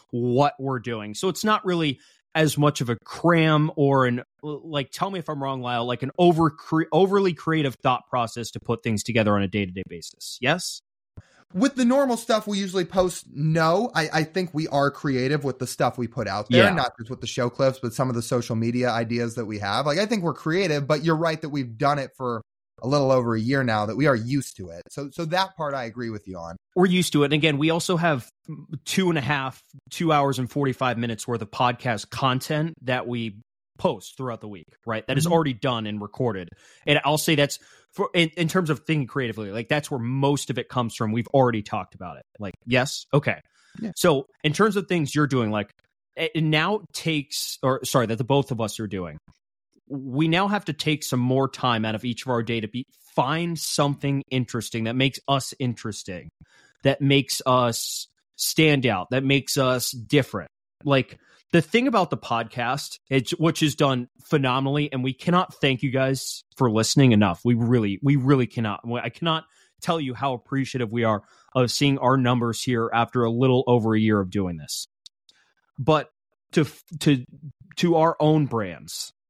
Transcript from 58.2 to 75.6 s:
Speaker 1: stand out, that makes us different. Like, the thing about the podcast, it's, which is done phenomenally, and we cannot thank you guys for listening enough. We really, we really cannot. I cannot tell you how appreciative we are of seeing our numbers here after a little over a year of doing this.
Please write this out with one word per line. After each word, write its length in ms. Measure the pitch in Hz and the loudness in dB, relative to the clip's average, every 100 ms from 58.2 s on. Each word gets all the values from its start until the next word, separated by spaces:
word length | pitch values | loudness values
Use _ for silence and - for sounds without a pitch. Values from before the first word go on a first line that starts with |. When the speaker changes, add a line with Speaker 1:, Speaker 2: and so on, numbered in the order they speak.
| _ - | _ -8
Speaker 1:
stand 500 | - - 156 143 120 | -4 2 4 4 2
out, 220 | 95 87 | -2 -2
that 120 | 127 | -2
makes 360 | 135 139 131 143 | 2 0 0 0
us 320 | 127 127 - | 0 0 -4
different. 580 | 127 107 147 123 101 78 _ _ _ | -8 0 0 0 -4 -10 _ _ _
Like, 340 | 147 135 - - _ _ _ | 0 0 0 -8 _ _ _
the 80 | 170 | 2
thing 280 | - 233 269 | 2 2 2
about 200 | 226 175 | 2 0
the 80 | 117 | -2
podcast, 800 | - 117 113 123 120 143 - - - | -4 -4 -4 -4 -4 -4 -6 -14 -2
it's, 220 | 135 - | -2 0
which 300 | 170 165 156 | 0 0 2
is 120 | 156 | 0
done 340 | - 143 127 123 _ | 2 2 0 -4 _
phenomenally, 640 | - 151 135 127 135 147 147 | -2 0 2 0 0 -2 -2
and 140 | 131 | -2
we 80 | 127 | -4
cannot 400 | - 175 175 185 - | -4 0 2 0 0
thank 220 | 143 127 | 0 0
you 80 | 143 | 0
guys 520 | 131 135 135 - - - - | 0 0 -2 -6 -12 -10 0
for 140 | 127 | 2
listening 420 | 110 110 151 131 | 4 4 6 8
enough. 300 | 107 101 85 | 8 4 2
We 80 | 120 | 0
really, 460 | 117 117 123 104 98 | 2 4 2 2 0
we 140 | 139 143 | 2 2
really 300 | 127 139 120 | 4 4 2
cannot. 340 | 123 110 98 117 | -2 -4 -4 -6
I 200 | 120 120 | -6 -6
cannot 340 | - 170 160 - _ _ _ | -4 -2 -2 -6 _ _ _
tell 180 | - 165 | -4 -2
you 140 | 135 | -2
how 180 | 113 139 | -4 -4
appreciative 580 | 123 - 135 131 127 113 | -4 -4 -4 -2 -2 -2
we 140 | 117 | 0
are 180 | 113 104 - _ _ | 2 0 -4 _ _
of 160 | 127 120 | 0 2
seeing 280 | - 143 139 | 2 2 4
our 180 | 123 135 | 4 4
numbers 460 | 123 123 117 110 | 4 2 0 -2
here 260 | - 120 113 | -2 0 2
after 300 | 117 113 127 | 0 2 2
a 60 | 117 | 2
little 320 | 117 131 127 127 | 4 4 4 4
over 280 | 120 110 | 4 4
a 60 | 110 | 4
year 180 | 110 104 | 4 4
of 120 | 92 | 2
doing 260 | 101 90 82 | -2 -2 -4
this. 300 | 73 - - _ - _ _ _ _ _ | -8 -10 -12 _ -20 _ _ _ _ _